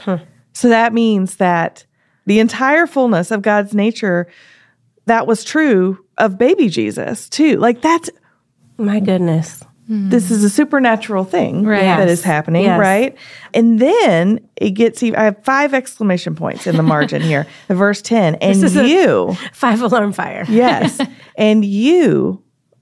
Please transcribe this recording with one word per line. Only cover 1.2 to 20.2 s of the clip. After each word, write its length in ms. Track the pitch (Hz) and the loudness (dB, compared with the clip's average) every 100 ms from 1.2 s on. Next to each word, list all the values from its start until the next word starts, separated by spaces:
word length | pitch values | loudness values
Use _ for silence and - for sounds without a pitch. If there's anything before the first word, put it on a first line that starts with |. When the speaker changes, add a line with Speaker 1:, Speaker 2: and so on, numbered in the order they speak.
| 185 - | -2 -2
Speaker 2:
that 500 | 180 170 165 - _ _ _ _ - | 0 0 -2 -8 _ _ _ _ 0
the 120 | 214 | 2
entire 460 | 226 214 262 311 339 | 2 0 0 2 0
fullness 440 | 277 247 175 180 | 0 0 0 -2
of 100 | 214 | -4
God's 320 | 208 208 202 | 0 0 0
nature, 540 | 208 214 220 202 175 175 _ _ _ _ _ _ _ - | -2 -2 -2 -2 -2 -4 _ _ _ _ _ _ _ -2
that 200 | 226 - | 0 0
was 160 | 220 | -2
true 540 | - 302 302 190 185 190 _ - | -2 0 2 2 0 -4 _ -2
of 200 | 220 190 | -2 2
baby 300 | 247 392 233 | 2 2 0
Jesus 600 | 151 107 110 - 226 - | -2 -4 -6 -8 -10 -8
too. 280 | - 311 - | 0 0 2
Like, 240 | 233 240 | 0 0
that's 300 | 311 339 - - _ _ _ _ _ - | 0 -2 -4 -18 _ _ _ _ _ -6
Speaker 1:
My 240 | 208 214 | -2 -2
goodness. 640 | 190 185 170 160 160 - - _ - | 0 0 0 -2 -4 -10 -20 _ -8
Speaker 3:
Mm. 200 | 214 196 | -4 0
Speaker 2:
this 200 | 233 180 | 0 0
is 140 | 220 | 0
a 60 | 208 | 0
supernatural 720 | 285 302 277 247 220 226 196 | 0 0 0 0 0 -2 -6
thing 400 | 190 349 - 180 | -2 -2 -2 -2
Speaker 3:
Right. 160 | 214 202 | -2 0
Speaker 2:
that 280 | 190 170 180 | 2 2 2
Speaker 1:
Yes. 100 | 170 | 0
Speaker 2:
is 40 | |
happening, 420 | 185 151 156 170 | 0 -2 0 0
Speaker 1:
Yes. 140 | 196 175 | 2 2
Speaker 2:
right? 380 | 190 202 269 - - - - | 2 2 -2 -6 -20 -20 -6
And 240 | 240 233 220 | 0 2 4
then 600 | 269 466 320 165 180 226 - - | 2 2 2 2 0 -2 -6 -6
it 160 | 214 | -4
gets 300 | 196 226 226 | 0 0 0
even, 160 | 233 214 | -4 0
I 60 | |
have 180 | 214 208 | 0 0
five 280 | - 269 294 | -2 0 0
exclamation 640 | 269 262 - 208 180 170 | -2 -6 -4 -2 -2 -4
points 320 | 156 - - 185 | -8 -8 -6 -2
in 100 | 160 | 0
the 60 | |
margin 400 | 160 151 147 147 | 2 0 0 -2
here. 240 | 160 143 151 - | -2 -2 -4 -10
Speaker 1:
<laughs> 120 | - | -4
Speaker 2:
The 60 | |
verse 280 | 185 202 202 | 0 0 -2
ten, 320 | - 233 170 | -2 0 0
Speaker 1:
This 220 | 160 196 196 | 0 0 2
Speaker 2:
"And 60 | |
Speaker 1:
is 120 | 185 185 | 2 2
a 100 | 247 | 2
Speaker 2:
you." 480 | 359 269 107 87 185 - | 4 4 2 0 -6 -10
Speaker 1:
five 260 | - 240 220 | -4 -2 0
alarm 320 | 233 240 202 | 0 -2 -2
fire. 320 | 190 | -4